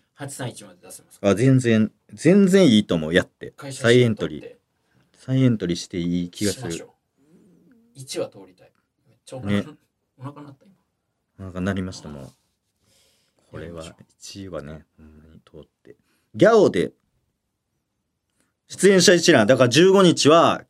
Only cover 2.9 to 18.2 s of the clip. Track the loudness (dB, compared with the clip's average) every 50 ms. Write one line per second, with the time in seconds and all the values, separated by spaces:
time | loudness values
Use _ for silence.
2.9 | -4 -4 -4 -2 -2 -2 -2 -2 _ _ -20 -20 -18 -18 -16 -16 -12 -4 0 2
3.9 | 4 4 4 2 -2 -4 -8 -10 -10 -12 -14 -18 -20 _ _ _ _ _ _ _
4.9 | _ _ _ _ _ _ _ -4 -2 2 2 2 2 0 -4 -6 -6 -6 -8 -10
5.9 | -8 -8 -6 -4 -4 -4 -6 -8 -10 -8 -6 -6 -6 -8 -10 -12 -12 -12 -14 -18
6.9 | _ _ _ _ _ _ _ _ _ _ _ _ _ _ _ _ _ _ _ _
7.9 | _ -20 -18 -12 -10 -10 -10 -10 -12 -20 -20 -20 _ _ -20 _ _ _ _ _
8.9 | _ _ _ _ _ _ _ -20 -18 -12 -6 -4 -4 -4 -4 -8 -16 _ _ _
9.9 | _ _ _ _ _ _ -20 -18 -18 -18 -20 -20 -20 _ _ _ _ _ _ _
10.9 | _ _ _ _ _ _ _ _ _ -18 -18 -16 -12 -8 -8 -6 -6 -6 -10 -12
11.9 | -14 -18 -20 -20 -18 -18 -20 -20 _ _ _ _ _ _ _ _ _ _ _ _
12.9 | _ _ _ _ _ _ _ _ _ _ _ _ -18 -18 -16 -16 -16 -16 -18 -20
13.9 | -20 _ -20 _ _ _ -20 -20 -18 -18 -16 -14 -14 -14 -14 -14 -18 -20 -20 _
14.9 | _ _ -20 -20 _ -20 -20 _ -20 -20 _ _ -20 -20 -20 _ _ _ _ -20
15.9 | -20 _ _ _ _ _ _ _ _ 2 2 4 4 4 2 2 0 -2 -4 -6
16.9 | -8 _ _ _ _ _ _ _ _ _ _ _ _ _ _ _ _ _ _ _
17.9 | _ _ _ _ _ _